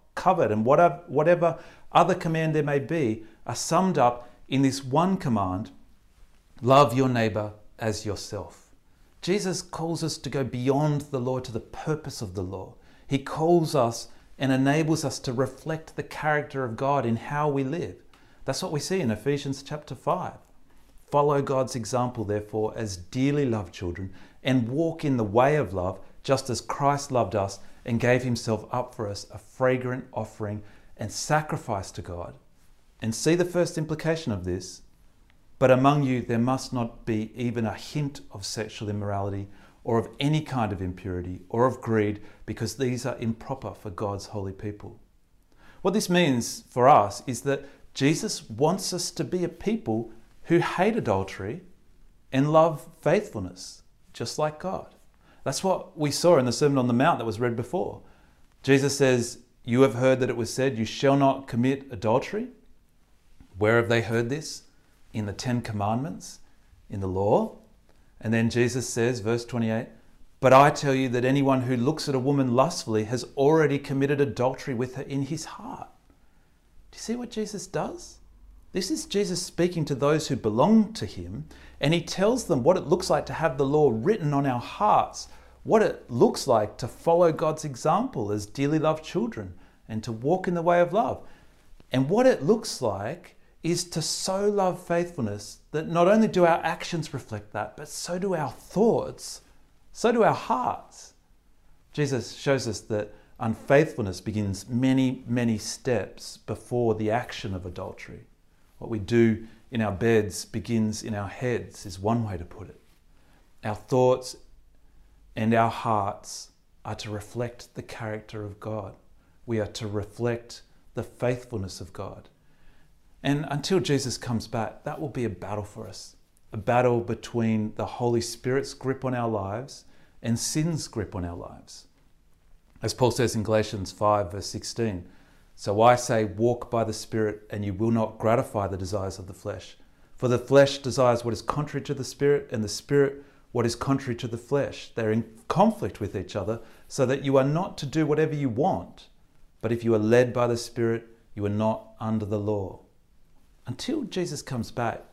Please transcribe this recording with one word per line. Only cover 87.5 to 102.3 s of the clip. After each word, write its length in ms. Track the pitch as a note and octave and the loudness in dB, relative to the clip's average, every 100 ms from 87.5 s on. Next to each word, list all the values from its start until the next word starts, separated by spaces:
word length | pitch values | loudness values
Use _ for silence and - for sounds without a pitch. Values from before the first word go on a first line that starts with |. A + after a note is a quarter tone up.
| D#3 D3+ | -2 -6
example 640 | A#2+ D3+ F3+ C4 C#3 G2+ | -4 0 0 0 -4 -4
as 140 | G#2+ G2 | -4 -4
dearly 340 | - C#3 D#3 | -2 0 2
loved 240 | D#3 D#3 | 2 -2
children 520 | - F3 A#3 D#3 F#2+ - - _ - | -4 -4 -4 -6 -10 -14 -20 _ -10
and 140 | A2 | -8
to 80 | A#2+ | -6
walk 360 | A2 C3 F#3 F#3 | -4 0 0 0
in 60 | |
the 80 | E3+ | 0
way 180 | E3 F3 | 4 4
of 140 | D#3 | 4
love. 280 | G3 B3+ G2+ - - - _ - - - | 2 0 -4 -10 -20 -20 _ -20 -20 -2
And 180 | B2+ C3+ | 0 2
what 160 | G#3+ B3+ | 4 6
it 180 | G3 | 4
looks 380 | C#3+ A#3 - - | 4 2 0 -4
like 540 | A#2 F#2+ G#2+ E3+ - - - _ | -2 -2 -6 -8 -14 -20 -20 _
is 220 | D#3+ F3 | -2 -2
to 180 | - E3 | -2 -4
so 480 | D#3 - - F#3+ G3+ | -4 -4 -2 0 0
love 320 | G3+ F#3 F3+ | 2 0 -2
faithfulness 800 | - E3+ F3 - G#2+ G#2 - - _ | -2 -2 -2 -4 -4 -6 -12 -18 _
that 160 | D3+ D#3+ | -6 -2
not 200 | E3 F3 | 4 6
only 200 | A3 A3 | 6 6
do 180 | F3+ E3+ | 6 6
our 140 | E3+ | 6
actions 500 | E3 E3+ - E3 - | 0 -4 -6 -6 -6
reflect 380 | C3 - G#2 - | -8 -8 -10 -8
that, 260 | G#2 - - | -6 -6 -8
but 100 | D3+ | -14
so 300 | - - F3+ | -10 -6 -4
do 160 | G3 | -2
our 180 | E3+ C3+ | -2 -4
thoughts, 920 | - - F3 A3+ C#3 - - - - - - _ _ - | -8 -4 2 4 4 0 -8 -14 -14 -18 -20 _ _ -20
so 180 | - A#3 | 0 2
do 120 | A#3 | 4
our 100 | F#3 | 4
hearts. 800 | C3 - B3+ A#3+ - - - - _ _ _ _ _ - - _ | 4 0 -2 -2 -4 -10 -20 -20 _ _ _ _ _ -20 -20 _
Jesus 400 | - C#3+ B2+ - | -4 -2 -2 -4